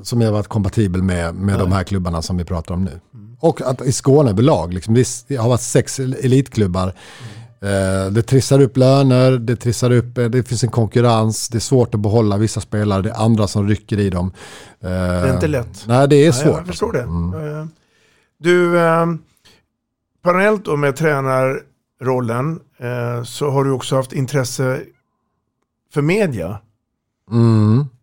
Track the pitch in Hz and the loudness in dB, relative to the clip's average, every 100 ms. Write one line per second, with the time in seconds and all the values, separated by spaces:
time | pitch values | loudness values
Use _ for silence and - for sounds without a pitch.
0 | 101 120 113 104 101 113 95 - 101 90 | -6 0 0 0 -2 -4 -2 0 -2 0
1 | 92 87 85 90 98 98 92 98 87 95 | 0 -2 -4 -4 -2 0 0 0 -2 -4
2 | 90 85 - 90 85 87 - 90 95 87 | -2 -4 -4 -6 -4 -6 -6 -4 -6 -8
3 | _ 123 104 120 165 - 127 131 131 - | _ -20 -20 -2 -2 0 -4 -4 -2 -2
4 | 139 139 135 98 135 117 82 90 - 113 | 4 4 4 4 2 2 -2 -6 0 2
5 | 123 - - 135 117 131 - 143 - - | 0 -4 -8 -4 0 0 0 -2 0 -4
6 | 131 131 131 131 131 - 98 92 92 - | -6 -2 2 2 2 -2 -2 0 -4 -6
7 | - - 117 104 - - 101 98 95 95 | -18 -20 -18 -18 -20 -10 -2 0 0 0
8 | 95 107 - 131 - 139 139 131 127 139 | 0 -2 2 2 4 4 4 4 4 6
9 | 139 127 131 131 117 117 123 110 123 120 | 4 4 4 2 0 -2 -2 -2 2 2
10 | 120 123 120 120 - 113 113 120 107 123 | 0 -2 0 0 -2 -2 -2 0 0 2
11 | 120 113 110 107 - 113 - 131 113 110 | 4 4 2 -2 -4 -4 0 2 2 0
12 | 104 113 107 98 110 110 - 104 104 95 | 0 2 2 2 0 -2 -6 -2 0 0
13 | 95 - 110 110 101 107 101 107 - 104 | -2 0 2 2 2 0 0 -2 -2 -2
14 | 101 90 92 - - - - - 92 92 | -2 -2 -4 -8 -20 -20 -20 -14 -6 -4
15 | 90 90 90 87 156 139 117 - 113 123 | -2 0 0 0 -2 -4 -6 -12 -2 2
16 | 143 147 156 127 151 - 180 175 214 160 | 4 6 6 4 2 0 -4 -6 -4 -4
17 | 120 85 85 156 151 151 160 _ _ _ | -4 -4 -4 -6 -8 -10 -12 _ _ _
18 | _ _ _ _ 160 180 175 175 165 165 | _ _ _ _ 0 2 4 2 2 2
19 | 170 165 _ _ _ _ _ _ _ _ | 0 -4 _ _ _ _ _ _ _ _
20 | _ _ 180 180 208 214 - 147 143 131 | _ _ 0 2 2 0 -2 0 0 0
21 | 160 143 131 131 131 139 - _ _ - | 0 0 0 0 0 -4 -12 _ _ -8
22 | 123 131 120 117 147 165 _ - 123 123 | -4 -2 -2 -4 -4 -6 _ -14 -8 -6
23 | 120 120 120 - 147 135 139 131 - 135 | -6 -6 -10 -6 -2 0 0 -2 -2 -4
24 | 131 160 127 143 127 - 131 131 101 _ | -4 -6 -4 -2 -4 -4 -4 -4 -10 _
25 | _ _ _ _ _ _ _ _ _ 151 | _ _ _ _ _ _ _ _ _ -2
26 | 147 202 190 113 82 101 _ _ _ _ | 0 0 0 -2 -6 -8 _ _ _ _
27 | _ _ - 117 117 110 104 113 143 _ | _ _ -4 2 4 4 4 2 0 _